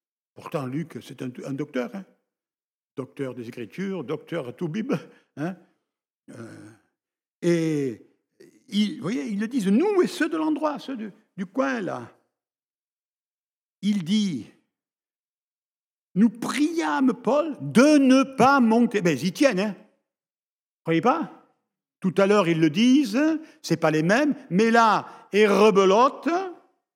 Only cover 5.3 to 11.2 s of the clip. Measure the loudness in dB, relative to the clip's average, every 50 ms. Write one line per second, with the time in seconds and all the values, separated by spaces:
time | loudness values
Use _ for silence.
5.3 | _ -10 -10 -10 -10 -12 _ _ _ _ _ _ _ _ _ _ _ _ _ -20
6.3 | -20 -20 -20 -20 -20 -20 -20 -20 -20 _ _ _ _ _ _ _ _ _ _ _
7.3 | _ _ -2 0 0 0 0 -2 -2 -2 -4 -4 -6 -10 -16 _ _ _ _ _
8.3 | _ _ -20 _ _ _ _ -6 -2 -2 -2 -2 -2 -6 -8 -6 -6 -6 -6 -6
9.3 | -6 -6 -6 -4 -4 -2 0 2 2 2 2 2 2 0 0 0 -2 -4 -4 -4
10.3 | -2 -4 -2 -2 -2 -2 -2 -4 -6 -6 -10 -12 -12 -12 -12 -14 -16 _